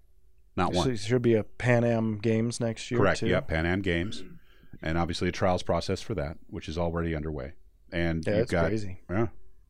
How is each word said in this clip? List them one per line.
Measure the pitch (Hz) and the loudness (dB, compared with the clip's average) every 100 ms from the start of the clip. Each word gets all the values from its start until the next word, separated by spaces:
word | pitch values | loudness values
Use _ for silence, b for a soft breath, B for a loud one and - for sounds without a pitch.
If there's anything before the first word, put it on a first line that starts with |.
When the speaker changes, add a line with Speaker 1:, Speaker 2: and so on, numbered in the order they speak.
| - - - - - - | -20 -20 -20 -20 -8 -2
Speaker 1:
Not | 90 | 0
Speaker 2:
So | 87 | 2
Speaker 1:
one. | 131 | 0
Speaker 2:
there | 120 | 0
should | 104 127 | 0 2
be | 120 113 | 4 4
a | |
Pan | 98 - 123 120 | 2 -2 2 4
Am | 117 113 113 107 | 4 2 0 0
Games | 113 110 117 117 | 0 2 0 -2
next | 117 110 - | -4 -6 -2
year, | 120 | 2
Speaker 1:
Correct. | 101 80 | 2 2
Speaker 2:
too. | 110 | 2
Speaker 1:
Yeah, | 90 | 0
Pan | - 80 82 | 0 0 0
Am | 92 | 0
Games. | 95 85 95 - - - b b b - | 0 0 -2 -6 -10 -14 b b b -8
And | 80 82 | -2 0
obviously | 85 87 90 | 0 0 -2
a | |
trials | - 98 90 | 2 2 2
process | - 85 - 95 | 2 0 0 -4
for | - 95 | -4 -4
that, | 73 85 - | -4 -6 -10
which | 82 - | -10 -6
is | 80 | -2
already | 85 82 85 80 | 0 0 0 -2
underway. | 78 76 65 - - - - | -4 -6 -8 -12 -20 -20 -6
And | 85 - 82 80 | 0 0 2 2
Speaker 2:
Yeah, | |
Speaker 1:
you've | 104 | 2
Speaker 2:
it's | 123 | 2
Speaker 1:
got, | 90 82 | 2 2
Speaker 2:
crazy. | 107 101 95 - | 0 -4 -6 -2
Speaker 1:
yeah, | 101 113 - - - | 0 0 -2 -14 -16